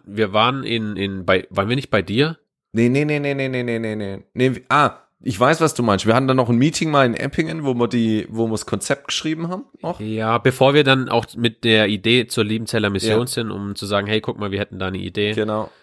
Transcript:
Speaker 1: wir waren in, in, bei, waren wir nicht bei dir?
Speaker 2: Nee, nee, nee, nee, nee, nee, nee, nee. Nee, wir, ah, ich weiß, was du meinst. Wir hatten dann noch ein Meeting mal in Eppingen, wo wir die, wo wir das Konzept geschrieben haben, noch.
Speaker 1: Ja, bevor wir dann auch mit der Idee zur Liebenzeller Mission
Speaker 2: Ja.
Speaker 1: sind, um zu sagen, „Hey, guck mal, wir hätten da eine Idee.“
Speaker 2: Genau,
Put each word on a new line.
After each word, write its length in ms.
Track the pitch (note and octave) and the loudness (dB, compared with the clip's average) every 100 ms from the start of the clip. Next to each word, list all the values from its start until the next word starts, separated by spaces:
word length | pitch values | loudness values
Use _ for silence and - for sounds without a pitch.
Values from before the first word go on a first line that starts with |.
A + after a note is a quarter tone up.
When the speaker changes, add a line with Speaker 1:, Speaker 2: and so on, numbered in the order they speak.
| - | -8
Speaker 1:
wir 260 | G2+ G#2 | -2 0
waren 320 | G#2 A#2 C3+ | 2 2 0
in, 320 | A2 A2+ G#2+ F#2+ | -4 -4 -4 -4
in, 300 | G2 G2 F2+ | -4 -4 0
bei, 200 | F#2+ - | 0 0
waren 200 | G2 G2+ | -4 0
wir 60 | C3 | -2
nicht 140 | C3+ | -2
bei 120 | G#2+ | -2
dir? 360 | F2+ A2 D#3 E3 _ _ _ | -2 0 0 -2 _ _ _
Speaker 2:
Nee, 160 | A2 A#2+ | 0 2
nee, 140 | C3+ D3+ | 2 0
nee, 140 | D3 | -2
nee, 140 | C#3+ | -2
nee, 160 | C#3 C3+ | -4 -4
nee, 140 | B2+ | -4
nee, 320 | A#2+ A2+ A2 G#2+ | -4 -4 -4 -6
nee. 240 | G2 G2 - | -8 -10 -10
Nee, 220 | - C3 A#2+ | 0 0 0
wir, 60 | - | 0
ah, 360 | C#3+ C#3 - _ _ | 2 2 0 _ _
ich 200 | - G2+ | -6 2
weiß, 220 | B2+ D#3 | 4 4
was 120 | D#3+ | 2
du 80 | - | 2
meinst. 240 | A#2 F#2+ G#2 | 2 2 4
Wir 80 | A#2 | 2
hatten 120 | C3 | 4
dann 100 | C3 | 2
noch 120 | A#2 | 2
ein 80 | A#2+ | 4
Meeting 340 | D3 - D#3+ | 2 2 0
mal 140 | D3 B2+ | 2 2
in 100 | A2 | 2
Eppingen, 500 | C#3+ - D#3+ D#3+ C#3+ | -4 -4 -4 -2 -2
wo 80 | |
wir 140 | A#2+ A#2 | 0 0
die, 400 | A#2+ A2+ A2 - | 2 2 0 -2
wo 160 | A2 A2+ | -2 -2
wir 60 | |
das 160 | A2 - | -2 -4
Konzept 400 | G2+ - C#3 - | -6 -2 -4 -4
geschrieben 400 | - D#3+ D#3+ E3+ | -6 -4 -4 -4
haben, 180 | F#3 C#4+ - | -8 -10 -10
noch. 180 | E3 F3 | -8 -6
Speaker 1:
Ja, 380 | G#2+ A2 A2 A#2 | -6 -4 0 2
bevor 380 | C3 B2+ C3+ D3 | 2 4 4 6
wir 80 | |
dann 260 | C3+ C3+ B2 | 4 2 2
auch 160 | A#2 A2 - | 0 -2 -2
mit 280 | A#2 A2 | -2 0
der 240 | A#2 A2 G#2 | 2 4 4
Idee 400 | G#2 A2+ B2 A2 | 2 2 2 2
zur 160 | - | -2
Liebenzeller 480 | G#2+ A2 A2 A2+ G#2 | -2 -2 -2 0 0
Mission 300 | G2 A2 A2 | 0 0 0
Speaker 2:
Ja. 60 | B2+ | 0
Speaker 1:
sind, 240 | - A2+ | -4 -6
um 240 | G2 G2+ G2+ | -6 -8 -8
zu 120 | G2+ | -2
sagen, 180 | G2+ G2+ | -2 0
„Hey, 160 | A2 | -2
guck 160 | A2+ A2 | -2 -6
mal, 140 | G2+ | -4
wir 80 | G2 | -4
hätten 180 | G#2 G2 | -4 -6
da 100 | F#2+ | -6
eine 120 | F#2 | -6
Idee.“ 320 | F#2+ G2 G#2 | -6 -2 -2
Speaker 2:
Genau, 380 | G#2+ G#2+ G#2+ G#2+ _ | 0 -2 -2 -6 _